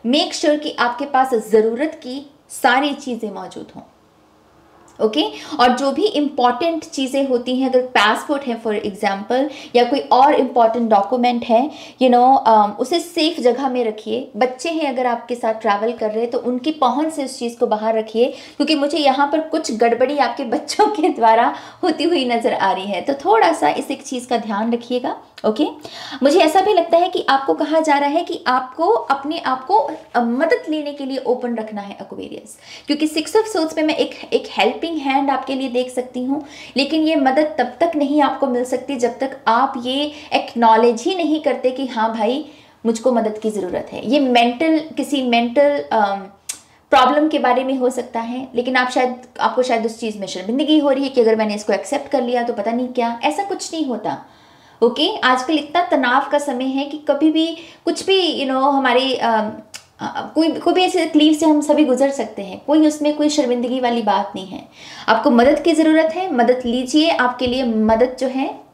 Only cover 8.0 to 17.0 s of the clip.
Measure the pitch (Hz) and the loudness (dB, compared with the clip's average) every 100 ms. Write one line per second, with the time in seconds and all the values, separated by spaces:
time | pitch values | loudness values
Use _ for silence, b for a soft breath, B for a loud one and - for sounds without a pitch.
8 | 208 240 - 277 254 226 226 208 - 196 | 2 0 -2 -4 -4 -6 -4 -4 -6 -4
9 | 202 196 214 247 294 B B 240 240 277 | -4 -4 -2 -2 -2 B B 2 2 0
10 | - 220 277 269 262 247 226 233 226 208 | 4 6 8 6 4 4 4 4 4 2
11 | 196 247 240 240 233 226 302 B B B | 4 2 2 0 2 2 2 B B B
12 | 254 240 247 269 - 214 208 - 262 349 | 4 6 6 6 6 6 4 -2 -2 -2
13 | 320 330 311 285 240 247 269 247 226 214 | -2 -2 -2 2 0 2 -2 -2 -4 -4
14 | 220 226 269 208 254 - 330 320 294 254 | -6 -6 -6 -2 -2 -2 -6 -4 -4 -2
15 | 247 233 - 240 226 220 220 202 226 233 | -2 -4 -6 -4 -4 -2 -2 0 -2 -4
16 | 214 214 233 247 240 247 311 302 254 247 | -4 -4 -4 -4 -4 -4 -4 0 0 0